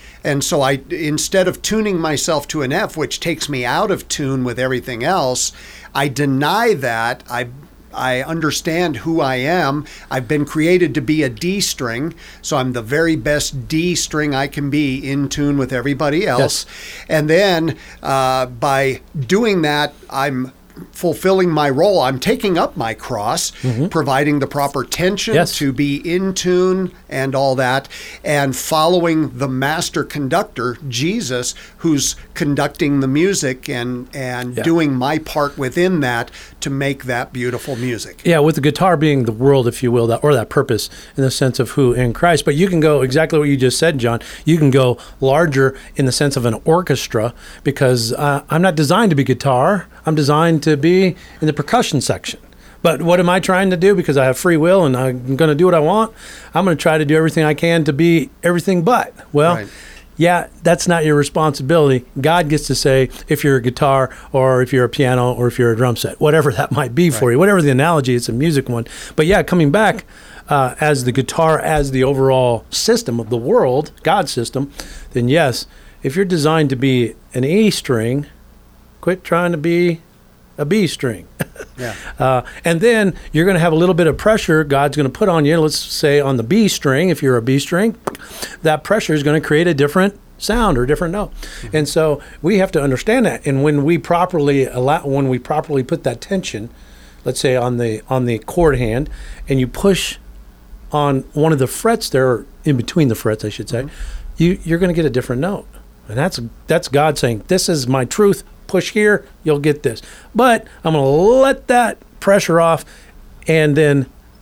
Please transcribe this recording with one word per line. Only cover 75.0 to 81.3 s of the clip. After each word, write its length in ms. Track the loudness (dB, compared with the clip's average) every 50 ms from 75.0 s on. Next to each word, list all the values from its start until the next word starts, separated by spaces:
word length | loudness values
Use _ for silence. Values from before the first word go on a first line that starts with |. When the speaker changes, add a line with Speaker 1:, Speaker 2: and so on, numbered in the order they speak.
| -20 -8 -4
Speaker 2:
then 160 | -2 0 2
yes, 380 | 2 2 2 2 0 -4 -8 -12 -18 -20 -20 -20 -20 -8 -6
if 120 | -4 -2
you're 80 | -2 -2
designed 460 | 0 0 0 2 2 2 2 2 2
to 60 | 0
be 380 | 0 0 2 2 2 0 0 -4 -10 -20 -8 -4
an 100 | -4 -2
E 260 | 0 2 2 2 2
string, 560 | 0 -2 -2 -2 -2 0 0 -2 -2 -4 -6 -8 -14 -20 -20 -20 -20 -20 -20 -20 -20 -20 -20 -20 -20 _
quit 240 | -4 -4 -4 -4 -4
trying 280 | -2 -2 0 0 0 -2
to 60 | -2
be 420 | -2 0 0 2 2 0 0 -2 -8 _ _ _ _ -20 -20 _ _ _ -8
a 80 | -8 -2
B 220 | 0 0 2 0
string. 400 | 0 -2 -4 -4 -6 -6 -6 -12 -20